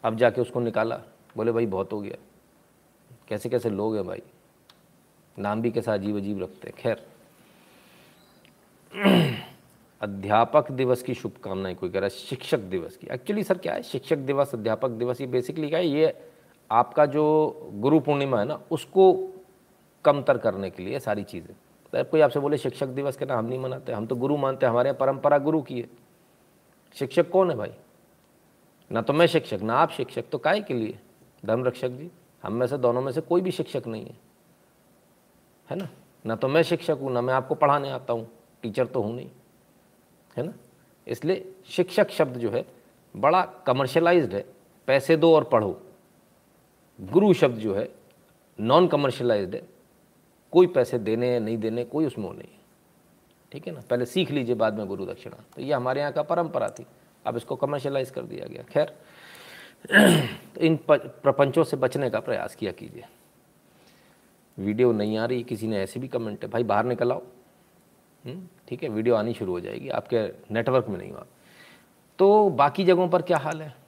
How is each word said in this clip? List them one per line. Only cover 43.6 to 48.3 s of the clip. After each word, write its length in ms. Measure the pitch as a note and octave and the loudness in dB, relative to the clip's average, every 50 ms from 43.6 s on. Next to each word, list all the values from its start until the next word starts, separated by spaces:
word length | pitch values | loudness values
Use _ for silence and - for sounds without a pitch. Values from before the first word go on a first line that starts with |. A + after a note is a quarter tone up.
| - - B2+ C3+ C#3 B2+ B2+ E3 E3 E3+ F3 F3 D3 G2+ G2 | -2 -2 0 0 0 0 2 2 4 6 4 4 2 2 -4
है, 120 | G2+ - - - _ _ _ _ _ _ - | -6 -8 -10 -18 _ _ _ _ _ _ 2
पैसे 300 | C3 C3+ C3+ - E3 D#3 | 2 2 4 4 4 6
दो 180 | D#3 E3+ D#3+ | 6 6 6
और 80 | D3+ C#3+ | 6 6
पढ़ो। 380 | - - A2+ G#2+ G2 F2 - - - - _ _ _ _ _ _ _ _ _ _ _ _ _ _ _ _ _ _ _ _ - | 4 2 2 2 2 -4 -6 -12 -20 -20 _ _ _ _ _ _ _ _ _ _ _ _ _ _ _ _ _ _ _ _ -18
गुरु 320 | F#2 F#2 G2+ F3 G3+ G#3 F3 | -12 2 4 4 6 6 6
शब्द 240 | - - C#3 A#2+ A2+ | 6 4 2 2 0
जो 180 | G#2+ A2 F#2+ | -4 -2 -2
है 200 | G2 A2+ - - - _ _ _ _ _ _ | -2 -4 -6 -10 -20 _ _ _ _ _ _